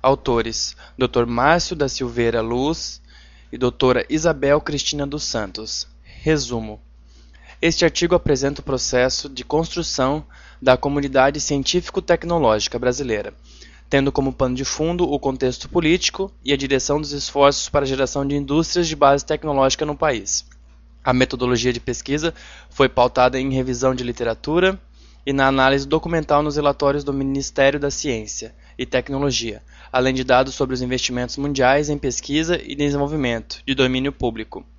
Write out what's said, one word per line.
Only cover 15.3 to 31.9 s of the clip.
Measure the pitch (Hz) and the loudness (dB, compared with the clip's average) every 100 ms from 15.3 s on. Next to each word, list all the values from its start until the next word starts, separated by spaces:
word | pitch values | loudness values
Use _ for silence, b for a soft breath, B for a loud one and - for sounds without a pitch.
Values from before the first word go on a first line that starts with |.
| 131 131 123 - | 0 -2 -2 -4
político | 180 160 180 - - 190 - | 0 2 2 0 -4 -8 -8
e | - | -2
a | 139 | -2
direção | 135 135 - 147 | 2 0 2 -2
dos | 151 | -2
esforços | 143 - 143 139 139 - | -8 -6 4 4 4 -2
para | 147 139 | 0 0
a | |
geração | 135 131 143 139 | 0 0 0 -2
de | 143 | -2
indústrias | 139 147 165 175 170 | 0 0 0 0 -2
de | 151 | 4
base | 143 139 - | 4 4 2
tecnológica | 151 156 139 135 - 151 | -4 -2 2 2 2 -4
no | 147 | -2
país. | 160 120 98 - - - - - - - | 0 -2 -4 -6 -6 -20 -20 -20 -20 -8
A | - | 0
metodologia | 127 127 123 123 123 123 | 2 2 2 0 2 0
de | 117 | -2
pesquisa | - 120 - 147 160 160 B B B | -4 -8 -4 -2 -2 -6 B B B
foi | - 135 | 2 2
pautada | - 123 131 127 131 | 4 2 6 4 4
em | 135 | -2
revisão | 131 127 123 131 127 | -2 -2 0 0 0
de | |
literatura | 123 120 117 113 - 160 185 190 - b b b - | -4 -4 -4 -4 -2 2 2 0 -12 b b b -4
e | |
na | 139 135 | 2 2
análise | 135 131 139 139 | 4 4 4 0
documental | 156 165 165 151 147 | -2 0 -4 2 2
nos | 151 147 | 2 0
relatórios | 147 139 143 143 | 0 2 0 0
do | 143 | -2
Ministério | 139 135 139 139 - 139 143 | -4 -2 -4 -6 2 2 2
da | 143 | -4
Ciência | 139 151 113 110 - 110 - b b | -4 -4 -4 -6 -12 -14 -18 b b
e | 123 | -2
Tecnologia, | 127 123 139 143 123 117 107 - B B | -2 -2 -2 -2 -2 -6 -10 -16 B B
além | 127 131 | 0 0
de | 131 127 | 0 2
dados | 127 135 | 4 4
sobre | 127 131 | -2 -4
os | 127 | -2
investimentos | 127 127 - 123 123 - | -2 -2 -2 -4 -6 -6
mundiais | 143 135 131 143 | -4 2 4 4
em | 147 | 2